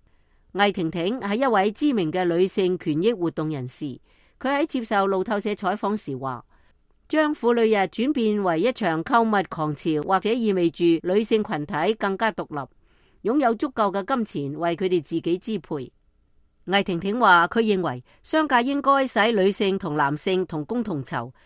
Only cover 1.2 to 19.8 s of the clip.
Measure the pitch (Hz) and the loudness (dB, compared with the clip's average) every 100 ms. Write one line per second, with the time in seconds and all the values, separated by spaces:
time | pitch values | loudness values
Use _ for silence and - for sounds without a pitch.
1.2 | 202 220 269 202 208 208 294 226 156 185 | -2 0 2 2 2 0 0 0 0 0
2.2 | 175 170 190 208 185 180 160 151 214 202 | 0 2 2 2 0 0 -2 0 0 0
3.2 | 165 165 156 143 127 - 147 - _ _ | -2 -2 -6 -6 -8 -10 -10 -12 _ _
4.2 | _ - 262 285 320 254 226 202 196 190 | _ -6 -2 0 0 -2 0 2 2 0
5.2 | 190 208 208 208 185 208 202 208 - 127 | 0 -2 -2 -2 -2 -2 -2 -4 -6 -8
6.2 | 135 123 - _ _ _ _ _ - 311 | -8 -10 -14 _ _ _ _ _ -2 2
7.2 | 302 302 233 240 226 208 190 - 262 269 | 2 2 2 4 4 4 0 0 0 2
8.2 | 220 208 185 160 233 - 185 160 165 233 | 2 2 0 2 0 0 -2 -2 2 2
9.2 | 226 202 - 165 151 147 165 151 180 190 | 4 0 -2 -4 -4 -2 -2 -2 0 0
10.2 | 208 240 220 185 170 - 170 165 175 202 | 0 0 0 2 0 2 2 2 2 0
11.2 | 214 214 208 151 147 151 180 220 196 190 | 2 0 0 -6 -4 -2 -2 0 -2 -2
12.2 | 220 - 160 147 123 _ _ _ _ _ | -4 -4 -8 -8 -10 _ _ _ _ _
13.2 | 196 294 240 220 285 - 202 196 190 254 | -2 2 2 0 -4 0 -2 -2 -2 -2
14.2 | 208 - 139 151 170 170 185 180 - 165 | -2 -6 -6 -4 -2 -2 0 0 -2 -4
15.2 | 170 180 - 202 - 147 123 _ _ _ | -2 -4 -4 -8 -6 -10 -10 _ _ _
16.2 | _ _ _ _ - 202 196 170 196 240 | _ _ _ _ 0 0 0 -2 -2 2
17.2 | 214 175 170 226 214 190 165 123 - _ | 6 6 6 2 2 0 -2 -6 -14 _
18.2 | - 311 302 240 247 277 277 277 262 220 | -4 -2 2 2 2 0 2 2 2 2
19.2 | 220 208 190 190 196 196 | 2 4 2 2 0 -2